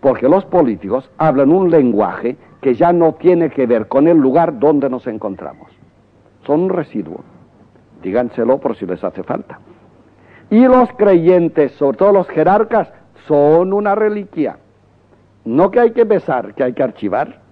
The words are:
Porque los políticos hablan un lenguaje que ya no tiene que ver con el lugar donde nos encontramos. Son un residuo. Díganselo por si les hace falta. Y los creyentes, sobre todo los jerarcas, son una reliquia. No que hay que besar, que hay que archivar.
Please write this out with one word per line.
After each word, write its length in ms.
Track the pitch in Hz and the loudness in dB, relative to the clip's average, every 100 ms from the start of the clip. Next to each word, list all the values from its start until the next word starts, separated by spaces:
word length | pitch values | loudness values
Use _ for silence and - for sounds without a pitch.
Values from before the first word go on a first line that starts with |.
Porque 280 | 139 120 123 | 0 0 2
los 160 | 185 | 0
políticos 640 | 190 175 143 98 98 120 - _ | 0 0 0 -2 -6 -8 -8 _
hablan 320 | 160 131 135 | -2 2 2
un 200 | 175 185 | 2 2
lenguaje 680 | 165 127 104 98 - 120 - _ _ | 2 2 0 -2 -4 -8 -10 _ _
que 120 | 139 | -4
ya 180 | 120 170 | 0 2
no 220 | 175 165 | 2 0
tiene 360 | - 170 175 156 | 0 0 2 0
que 160 | - 123 | -2 0
ver 220 | 117 107 | 0 0
con 180 | 135 151 | 0 4
el 100 | 170 | 4
lugar 420 | 131 139 165 139 | 2 0 -2 0
donde 300 | 139 147 135 | 0 0 -2
nos 180 | 127 127 | -6 -10
encontramos. 640 | 110 107 92 76 - - _ _ _ _ _ _ _ - | -10 -10 -12 -14 -18 -20 _ _ _ _ _ _ _ -4
Son 140 | 151 | -2
un 100 | 185 | 0
residuo. 500 | 185 151 110 80 85 - - _ _ _ _ _ - | -4 -6 -8 -10 -14 -18 -20 _ _ _ _ _ -14
Díganselo 560 | 92 104 123 - 117 131 | -6 -4 -4 -4 -2 0
por 180 | - 95 | -2 -8
si 100 | 92 | -8
les 160 | 90 | -8
hace 180 | 95 92 | -8 -10
falta. 360 | 92 - - - _ - _ _ _ _ _ - _ | -10 -10 -10 -20 _ -20 _ _ _ _ _ -20 _
Y 180 | 214 254 | 2 4
los 220 | 254 240 | 4 2
creyentes, 800 | - 208 185 165 180 170 165 139 | 0 2 4 4 2 2 0 -2
sobre 260 | - 143 131 | 0 -4 0
todo 140 | 196 | 2
los 160 | 202 180 | 2 0
jerarcas, 640 | 160 160 202 220 226 175 - _ _ - | -2 0 0 0 -2 -4 -10 _ _ -2
son 460 | 151 147 160 185 | 2 4 2 2
una 220 | 196 208 | -2 -2
reliquia. 640 | 202 214 208 190 - 135 - _ _ _ _ _ _ _ _ | -2 -2 -4 -10 -6 -6 -6 _ _ _ _ _ _ _ _
No 260 | - 123 185 | -6 0 0
que 100 | 226 | 2
hay 100 | 240 | 0
que 140 | 226 | 0
besar, 500 | 226 202 - 131 110 | 0 0 -2 -6 -6
que 100 | - | -6
hay 80 | 127 | -6
que 100 | 117 | -2
archivar. 580 | 131 - 107 98 151 - _ | -6 -4 -6 -4 -6 -10 _